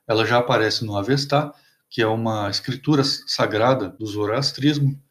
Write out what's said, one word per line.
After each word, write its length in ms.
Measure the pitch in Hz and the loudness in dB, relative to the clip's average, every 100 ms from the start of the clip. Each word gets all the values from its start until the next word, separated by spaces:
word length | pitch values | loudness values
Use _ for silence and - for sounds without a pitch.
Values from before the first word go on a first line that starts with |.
| - | -2
Ela 180 | 110 110 | 0 2
já 140 | 120 | 2
aparece 440 | 120 120 110 - | 2 2 2 0
no 140 | 110 101 | -4 -4
Avestá, 560 | 101 139 - 143 151 - _ _ _ | 0 0 2 0 0 -8 _ _ _
que 120 | - | -2
é 60 | 110 | 0
uma 420 | 113 113 107 101 | 0 -2 -2 -4
escritura 520 | - - 139 - 147 | -4 -6 -6 0 2
s-, 220 | 135 - - | 2 -2 -6
sagrada 640 | - 113 104 117 131 95 | -2 0 2 2 2 -2
do 160 | - 107 | -8 -8
zoroastrismo 960 | 104 104 120 139 - 143 147 139 - _ | -4 -2 0 -2 0 0 2 0 -2 _